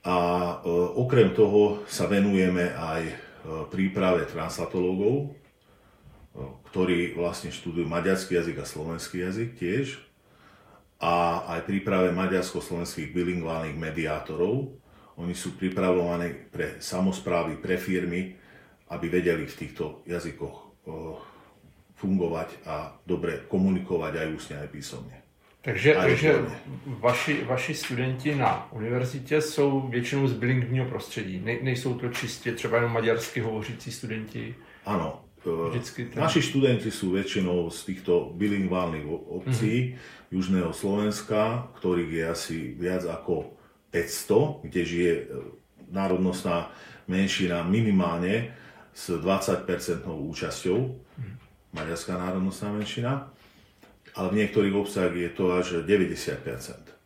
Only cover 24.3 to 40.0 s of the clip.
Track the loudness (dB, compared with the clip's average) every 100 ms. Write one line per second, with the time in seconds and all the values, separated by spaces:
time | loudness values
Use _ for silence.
24.3 | -6 -10 -10 -10 -12 -12 -12 -14 -18 _
25.3 | _ _ _ -4 4 6 6 6 6 6
26.3 | 4 2 -6 -12 -12 -10 0 2 2 0
27.3 | -2 0 -2 -2 -6 -4 -2 -2 0 0
28.3 | 2 2 0 -4 -6 -2 0 -2 -4 0
29.3 | 0 2 2 4 4 0 -2 0 2 2
30.3 | 2 2 2 2 0 0 -4 -8 -8 -6
31.3 | -4 -4 -2 0 0 -2 -2 -4 -4 -6
32.3 | -6 -6 -4 0 2 2 2 2 2 0
33.3 | -4 -2 -4 -6 -8 -10 -10 -8 -8 -8
34.3 | -8 -10 -12 -18 -14 -4 -2 -2 -8 -18
35.3 | _ -4 0 0 -2 -4 -8 -8 0 4
36.3 | 4 4 4 4 4 0 -2 0 0 0
37.3 | 0 2 2 0 -6 -8 -6 2 2 2
38.3 | -2 0 2 2 2 0 -4 -4 -6 -6
39.3 | -6 -2 0 2 2 0 -4